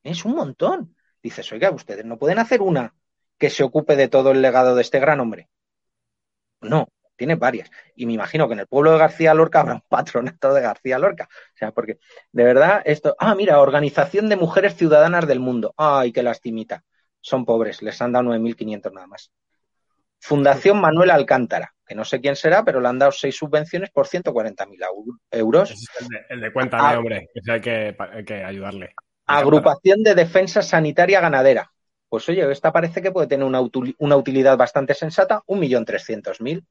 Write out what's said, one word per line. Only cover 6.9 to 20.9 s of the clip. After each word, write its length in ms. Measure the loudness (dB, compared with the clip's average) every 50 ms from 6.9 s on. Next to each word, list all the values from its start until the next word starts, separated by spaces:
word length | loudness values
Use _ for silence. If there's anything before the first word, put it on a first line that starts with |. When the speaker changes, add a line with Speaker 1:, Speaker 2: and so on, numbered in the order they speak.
| _ _ _ _ _
Speaker 1:
tiene 200 | _ -4 -4 -2
varias. 340 | 0 -2 -2 -2 -4 -14 _ _ -20 _ _ _
Y 100 | -10 -8
me 80 | -6 -6
imagino 340 | -6 -6 -6 -2 -2 -2
que 60 | -2 -2
en 60 | -8
el 80 | -8
pueblo 240 | _ 0 2 4 4
de 60 | 6
García 360 | 6 4 2 2 2 4 4 6
Lorca 280 | 4 4 4 4 2
habrá 140 | 2 2 -6
un 80 | -10 _
patronato 680 | _ -2 -2 -2 -4 -4 -4 -4 -4 -8 _ -2 0 2
de 80 | 2
García 380 | 0 -2 -6 _ _ -4 -2 0
Lorca. 300 | 0 -2 -2 -4 -16 _
O 260 | _ -20 -20 _ _
sea, 140 | _ -10 -6
porque, 280 | _ -8 -8 -8 -14 _ _ _ _ -20 _ _
de 120 | 0 2 4
verdad, 380 | 4 6 6 6 4 4 0 0
esto, 320 | -2 -4 0 -2 -4 -2
ah, 180 | 0 -2 -2 0
mira, 260 | 0 2 4 6 6
Organización 680 | 6 4 4 0 -2 0 0 -2 -2 0 -2 -2 0
de 80 | 0 0
Mujeres 400 | 0 0 0 0 0 0 0 0
Ciudadanas 500 | 0 2 4 6 6 6 4 2 0 0
del 140 | 0 -2 -2
Mundo. 340 | -2 -4 -4 -4 -6 -8 -4
Ay, 340 | -2 0 2 2 2 0 0
qué 100 | -2 -2 -2
lastimita. 600 | -2 -4 -6 _ -10 -10 -10 -10 _ -14 -16 _ _ _ _ _ _ _ _ _
Son 200 | -6 -6 -4 -2
pobres, 360 | -2 0 0 -2 -4 -6 -10
les 200 | -12 -14 -8 -6
han 100 | -6 -2
dado 120 | -2 0 0
nueve 200 | 0 -2 -2 -4
mil 140 | -4 -6
quinientos 340 | _ -10 -10 -10 -10 -12 -14
nada 160 | -14 -14 -20
más. 240 | _ -20 -20 -20 _ _ _ _ _ _ _ _ _ _ _ _ _ _ _ _ _ _ _
Fundación 600 | -6 -2 -2 2 4 2 2 4 4 2 4 4
Manuel 280 | 2 2